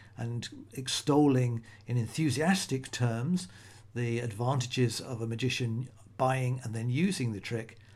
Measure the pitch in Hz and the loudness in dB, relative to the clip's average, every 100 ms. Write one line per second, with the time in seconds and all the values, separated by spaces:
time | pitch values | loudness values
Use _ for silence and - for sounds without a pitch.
0 | - - 117 117 - - - - 131 - | -20 -10 -6 -6 -8 -12 -12 -10 -4 -2
1 | - 147 147 131 123 117 - - - 120 | 4 6 8 6 4 0 -6 -16 -2 0
2 | 117 - 156 127 160 190 - 135 131 - | 0 0 0 2 2 2 0 -4 -4 -2
3 | 120 113 131 180 - - - - - 117 | 0 0 0 -2 -2 -12 -20 -20 -12 -4
4 | 120 117 117 101 120 139 - - 120 - | -2 0 -2 -2 0 2 0 2 2 2
5 | - 117 113 113 127 - 120 113 127 - | -6 -6 -4 -2 0 0 -2 -2 -4 -12
6 | - - 131 131 127 127 120 110 120 127 | -20 0 2 2 0 -2 -4 -4 -2 2
7 | 190 180 120 101 - 117 113 - - | 2 2 -2 -2 -4 -6 -6 -14 -20